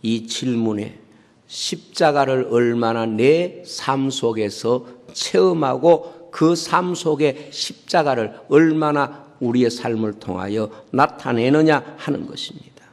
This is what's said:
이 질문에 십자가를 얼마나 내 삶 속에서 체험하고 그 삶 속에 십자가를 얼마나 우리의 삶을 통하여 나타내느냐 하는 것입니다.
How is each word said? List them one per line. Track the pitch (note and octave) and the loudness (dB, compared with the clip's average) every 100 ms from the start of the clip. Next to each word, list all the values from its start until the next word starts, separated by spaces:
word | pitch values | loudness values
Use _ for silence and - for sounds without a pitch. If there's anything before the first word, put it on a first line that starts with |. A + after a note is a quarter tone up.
이 | A2+ A2+ A2+ | -2 -4 -4
질문에 | - B2+ A#2 A2+ G#2+ A2 - - _ _ _ _ | -6 -2 0 0 -2 -6 -12 -20 _ _ _ _
십자가를 | - - E3+ - - E3 C#3+ C3+ C3 B2+ | -10 -8 -8 -10 0 2 4 2 0 2
얼마나 | A#2 A#2+ A#2+ A#2 A#2 A2+ | 2 2 2 0 0 -2
내 | G#2+ B2+ D#3+ F3+ - - | 2 4 4 0 -8 -16
삶 | - - C3+ C3+ | -8 -4 -2 -2
속에서 | B2+ A#2+ A2 G#2 - A2+ B2 B2 - - | -2 -4 -2 -4 -4 -2 -2 -4 -20 -18
체험하고 | - - F#3+ F#3+ E3+ C#3 B2+ D#3+ E3 - - - | -10 -2 2 4 2 0 2 4 4 2 -18 -18
그 | - D#3+ E3+ | 0 2 2
삶 | - F3 F3+ | 0 0 0
속에 | E3+ E3 D3 D3+ C3+ - | -4 -2 0 0 0 -12
십자가를 | - - - - F3+ D3 B2 G#2+ - - | -10 -10 -10 -2 0 2 0 -2 -6 2
얼마나 | C#3+ D#3+ D#3 D3+ D3 C#3 - - _ | 4 4 2 0 0 -2 -6 -20 _
우리의 | B2 B2 A#2+ | -2 2 2
삶을 | - - A2+ G#2+ G#2 | 0 -4 -2 -4 -6
통하여 | - F2+ F#2+ G#2+ G#2 - - | -8 -8 -4 -4 -6 -8 -6
나타내느냐 | B2 D3 - C3 A#2+ B2 D3 D#3 C#3+ - - | 0 0 -2 -4 0 2 4 4 2 -2 -12
하는 | - C#3+ - | -6 -6 -6
것입니다. | - - - - - - | -12 -14 -16 -20 -20 -20